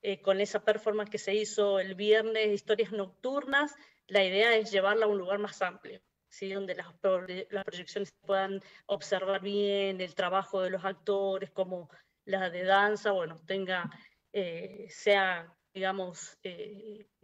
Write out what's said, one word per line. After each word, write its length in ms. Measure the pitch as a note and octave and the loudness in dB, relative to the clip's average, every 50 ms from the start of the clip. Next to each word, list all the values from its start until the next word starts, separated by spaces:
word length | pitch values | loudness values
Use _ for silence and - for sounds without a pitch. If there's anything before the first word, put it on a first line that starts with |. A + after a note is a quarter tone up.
eh, 220 | - G3+ G3 - - | -4 -4 -6 -2 0
con 180 | G3 F#3+ F#3+ | 0 2 2
esa 240 | G#3 G#3 - G#3+ - | 2 0 -2 0 2
performance 460 | - G#3 G#3+ - A3+ G#3 G#3+ G#3 G#3 | 2 2 2 2 -2 0 0 -2 -4
que 80 | G#3 G#3 | -6 -8
se 160 | - - G3 | -4 0 0
hizo 440 | G#3+ G#3+ G#3 - - G#3 G3+ G3 G3 | 0 0 -2 0 2 2 4 4 2
el 160 | F#3 F#3+ F#3+ | 0 -2 -4
viernes, 540 | F3+ G#3 G#3 G#3+ A3 G#3+ A3+ A3 A3 A3 G#3 | -4 4 6 6 6 6 2 0 0 2 2
Historias 440 | G#3 G3+ - - A3 G#3 A3+ F#3 G#3 | 0 -2 0 0 0 0 0 -2 -2
Nocturnas, 840 | G#3+ G3 F#3+ - _ - B3+ C4+ C#4+ C#4 B3+ C#4 C#4 D4 D4 - - - - _ _ _ | -6 -6 -6 -8 _ -6 -2 -2 -2 -2 0 2 2 2 0 -4 -14 -20 -20 _ _ _
la 180 | - G3 G3+ F#3+ | 0 2 2 2
idea 320 | F#3 F#3 G3 A3 A#3 A#3 | 4 4 4 4 6 6
es 140 | A3 G#3+ G3 | 4 2 2
llevarla 340 | - G3 F#3 G3 G#3 A3+ A3 | 2 4 4 4 4 4 4
a 40 | G#3+ | 4
un 80 | G#3 G3 | 2 0
lugar 200 | F3+ F3+ G3 G3+ | 0 -2 -2 -2
más 220 | G#3 G3+ - - | -2 -6 -4 -4
amplio, 400 | F#3+ F3+ F3+ - _ - - - _ _ _ _ _ _ | -4 -4 -4 -8 _ -16 -16 -16 _ _ _ _ _ _
¿sí? 240 | - - G3 F#3+ F#3+ | -14 -10 -8 -6 -6
Donde 200 | G3 G3 F#3 F3+ | -6 -6 -6 -6
las 160 | F3+ F3 F3 - | -8 -8 -14 -14
pro-, 320 | _ - G3 F#3+ F3+ F3+ F3+ F3+ F#3 - - | _ 2 2 2 2 0 -4 -8 -8 -8 -6
las 140 | - G3 F#3+ | -6 -6 -6
proyecciones 440 | - - F3+ F3+ - - G3+ G3+ - | -6 -8 -10 -12 -8 -6 -6 -6 -6
se 180 | _ _ _ | _ _ _
puedan 360 | - G3+ F#3+ F#3+ F#3+ G3 G3 - - - - _ | 0 0 0 2 0 -4 -6 -8 -12 -20 -20 _
observar 560 | - G3+ G3 - - G3+ F#3 F#3 F#3+ G3 F#3+ F#3 | -6 -6 -6 -2 -2 -2 0 0 0 -2 -2 -2
bien, 580 | G3+ G3+ G3+ G3+ G3+ G3+ G3+ G3 G3 F#3+ F#3 | -2 0 0 2 2 2 0 0 -2 -2 -4
el 140 | F#3 F3+ D#3 | -6 -8 -4
trabajo 480 | - F#3+ F3+ F3+ G3 F#3+ - - G3 F#3 | -2 -2 2 2 0 -2 0 -2 -2 -2
de 80 | F3+ | -2
los 160 | F#3 F#3+ E3+ | -2 -2 -4
actores, 640 | F#3+ F#3+ - _ - G3+ G3 G3 G3 F#3+ F#3+ G3 - | -4 -6 -6 _ -2 0 0 2 0 -2 -2 -6 -8
como 400 | _ - F#3+ F3+ F#3 F3+ E3+ D3 - - _ _ _ _ _ | _ -4 -4 -4 -4 -10 -10 -14 -20 -20 _ _ _ _ _
la 240 | - F#3+ F#3+ F#3+ F3+ | -4 -2 -2 -2 -2
de 160 | E3+ F3 F#3 | -4 -2 2
danza, 460 | F#3 F#3+ G3 G3+ G#3 G#3+ G#3 - A3 G3 | 4 6 6 6 4 2 2 0 0 2
bueno, 300 | F#3 E3+ D#3+ E3 D#3+ - | 2 0 -4 -8 -14 -6
tenga, 440 | - G3 G3 F#3+ F#3 F#3 F3+ E3+ D#3 - - - - _ _ _ _ _ | -6 -4 -4 -2 -2 -2 -4 -4 -6 -10 -12 -20 -20 _ _ _ _ _
eh, 540 | G#3 F#3+ F3 E3 E3 F3+ F#3+ F#3+ - - F3 | -4 -4 -4 -6 -8 -10 -12 -12 -14 -18 -18
sea, 680 | - - - G#3+ G3+ G3+ F#3+ F#3 F#3 E3+ E3 E3+ _ _ _ _ _ | -16 -2 4 4 6 6 6 2 0 -2 -6 -12 _ _ _ _ _
digamos, 640 | - F#3+ F#3+ F#3+ G3 F#3 F3+ F3 - - - - _ _ | -4 -2 -2 -2 -2 -6 -8 -8 -14 -18 -18 -20 _ _
eh, 640 | F#3+ F3+ G#3 G#3+ G#3+ G#3+ G3 A3 A3 G#3 A3 G#3 _ _ _ | -12 -10 -10 -12 -12 -12 -16 -16 -16 -16 -18 -18 _ _ _